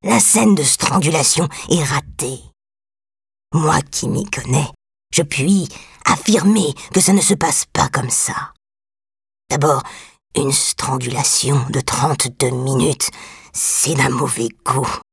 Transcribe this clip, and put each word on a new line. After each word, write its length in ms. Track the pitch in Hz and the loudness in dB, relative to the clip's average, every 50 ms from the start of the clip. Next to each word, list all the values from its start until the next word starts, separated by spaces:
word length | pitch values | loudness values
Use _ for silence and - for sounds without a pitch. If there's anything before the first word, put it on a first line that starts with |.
La 180 | - 196 226 226 | 0 2 2 4
scène 340 | - - - 220 233 214 196 | 4 4 4 4 6 4 4
de 80 | 165 | 4
strangulation 840 | 147 135 - - - - 139 190 151 147 160 156 131 - - 156 175 - - - - - | 4 0 0 0 -2 0 0 2 2 2 2 2 2 2 2 0 0 -2 -4 -10 -2 -2
est 140 | 160 175 | 0 0
ratée. 580 | 147 139 139 143 - - - - - - 131 123 - - _ _ _ _ _ _ _ _ _ _ _ _ _ _ _ _ _ _ _ _ | 0 0 -2 -4 -4 -6 -8 -6 -6 -6 -6 -10 -14 -20 _ _ _ _ _ _ _ _ _ _ _ _ _ _ _ _ _ _ _ _
Moi 300 | - 170 156 151 156 143 | -2 0 2 2 0 0
qui 260 | 143 - - - - - | -2 -4 -6 -6 -4 -2
m'y 160 | - 131 - - | -2 -4 -4 -4
connais, 400 | - - - - 127 147 147 - - _ _ _ _ _ _ _ | -8 -8 -4 0 0 0 0 -2 -8 _ _ _ _ _ _ _
je 100 | - - | 0 0
puis 460 | 170 147 - 131 135 165 202 196 170 - - - - - - _ - | 0 0 -2 -2 2 2 2 2 2 -2 -10 -18 -20 -20 -20 _ 0
affirmer 680 | - 202 151 - - 208 - 160 196 220 214 180 147 139 - - - - | 0 0 0 2 2 2 4 6 4 4 4 2 0 -2 -6 -12 -2 0
que 60 | 185 | 2
ça 120 | - - | 4 4
ne 80 | 190 202 | 4 4
se 140 | - - 202 | 4 2 0
passe 300 | - - 165 - - - _ | 0 0 0 0 -2 -4 _
pas 160 | _ - - 127 | _ -2 -2 0
comme 220 | - 139 123 123 | 0 -4 -4 -2
ça. 440 | - - - - - - - - _ _ _ _ _ _ _ _ _ _ _ _ _ _ _ _ _ _ _ _ | -2 -2 -2 -2 -4 -8 -10 -12 _ _ _ _ _ _ _ _ _ _ _ _ _ _ _ _ _ _ _ _
D'abord, 340 | 131 139 143 156 143 127 - - - - - - _ _ _ _ _ | -2 0 2 2 2 0 -2 -8 -18 -20 -20 -20 _ _ _ _ _
une 160 | - - - | -2 -2 0
strangulation 1160 | 131 - - - - - - 135 135 131 123 123 131 135 135 - - - - 135 143 139 127 131 | 0 0 0 -2 -4 -4 -4 -4 -4 -4 -4 -4 -4 -2 0 0 0 0 0 2 2 0 0 0
de 100 | 156 135 | -4 -4
trente-deux 720 | 123 - - - 135 156 143 - - 123 120 _ - 127 | -2 -2 -2 0 0 0 0 0 -2 -4 -2 _ -2 0
minutes, 580 | 127 127 127 135 135 127 120 156 139 - - - - - - - - - - - | 0 -2 -2 -2 0 2 2 0 0 -2 -4 -6 -6 -12 -20 -20 -20 -20 -20 -12
c'est 420 | - - - - - - - 143 165 | -6 -4 -2 0 0 0 0 0 2
d'un 160 | 135 131 135 | 0 0 0
mauvais 400 | 131 123 147 127 117 117 117 113 - _ _ | 0 -2 -2 -2 -2 -2 -4 -6 -6 _ _
goût. 360 | - 123 131 131 117 - - - _ | -4 -2 -2 -2 -4 -6 -8 -12 _